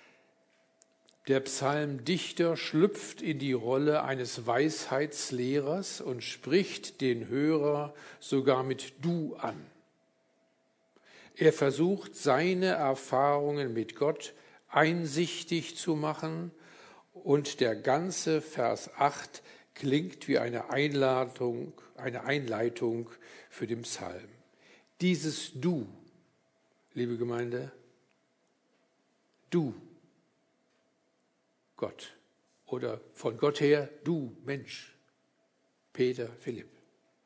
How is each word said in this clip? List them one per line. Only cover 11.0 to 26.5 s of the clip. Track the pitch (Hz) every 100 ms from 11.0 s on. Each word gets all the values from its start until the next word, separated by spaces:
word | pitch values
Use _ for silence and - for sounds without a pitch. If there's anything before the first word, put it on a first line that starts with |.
| _ - -
Er | - 160
versucht, | 151 139 131 170 196 -
seine | - 147 135 180 185 185
Erfahrungen | 165 139 131 - 131 143 143 143 147 131
mit | 113 107 -
Gott | 143 160 - - - - -
einsichtig | 143 156 175 160 143 175 - - 165 - -
zu | - 156
machen, | 151 151 160 165 175 - - - - - _ -
und | - 147 143 -
der | 120 107
ganze | 131 143 185 175 165 156
Vers | - - 117 107 - -
acht | 139 - - - - - _
klingt | - 139 147 180 - -
wie | 131
eine | 117 120 -
Einladung, | 135 147 139 131 131 123 - 123 120 143 - -
eine | - 120 120
Einleitung | 127 143 123 110 120 117 120 117 117 - - - -
für | - 113
den | 117
Psalm. | 117 - 90 90 104 120 _ _ - - _ -
Dieses | 180 160 151 127 -
Du, | 131 165 160 101 - - _ _ _ _